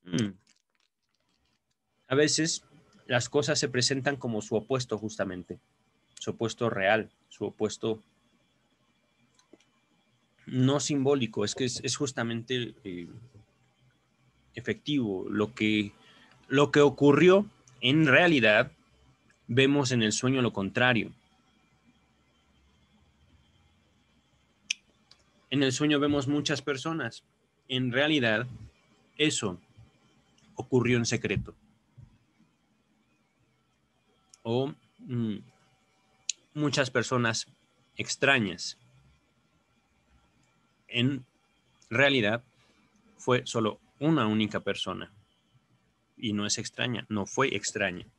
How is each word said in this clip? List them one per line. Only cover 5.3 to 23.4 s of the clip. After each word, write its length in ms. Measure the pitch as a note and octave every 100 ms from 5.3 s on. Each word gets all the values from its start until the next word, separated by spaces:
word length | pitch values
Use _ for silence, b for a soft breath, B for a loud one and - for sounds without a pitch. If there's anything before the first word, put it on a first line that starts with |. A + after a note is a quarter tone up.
| F2+ F2 - _ _ _ _ _ -
su 120 | -
opuesto 400 | - A2+ - A#2
real, 400 | G#2 F#2+ A2 G2+ _ _
su 180 | - G2+
opuesto 560 | - G#2+ - A#2 A2 _ _ _ _ _ _ _ _ _ _ _ _ _ _ _ - _ _ _ _ _ _ _ _ -
no 320 | B2+ C3 C#3
simbólico, 680 | C3 D3 C3+ C#3+ A2+ -
es 100 | G#2
que 100 | -
es, 160 | B2+ B2+
es 140 | C3 -
justamente, 800 | C#3+ C3 A#2 A#2 A2+ B2+ A#2 -
eh, 240 | G2+ F2 E2+ A2+ - - _ _ _ _ _ _ _ _ _ _ _
efectivo. 720 | - A#2 G#2+ - D3 A2+ F#2 F#2+
Lo 260 | G#2 G#2
que, 380 | - G#2+ G#2+ G2+ - b b b b _
lo 220 | C3+ D3
que 100 | D3
ocurrió 680 | C#3+ - C#3+ C#3+ F3 F#3+ G3+ _ _ _
en 260 | B2 D3+ D#3
realidad, 640 | C3+ F3 D3 A2 G#2+ B2+ - _ _ _ _ _ _ -
vemos 440 | A#2+ C3+ C#3+ C3
en 120 | B2+
el 100 | A2
sueño 300 | G#2 B2+ C3+
lo 100 | A#2+
contrario. 600 | - G2 B2 B2 A#2 F2 - _ _ _ _ _ _ _ _ _ _ _ _ _ _ _ _ _ _ _ _ _ _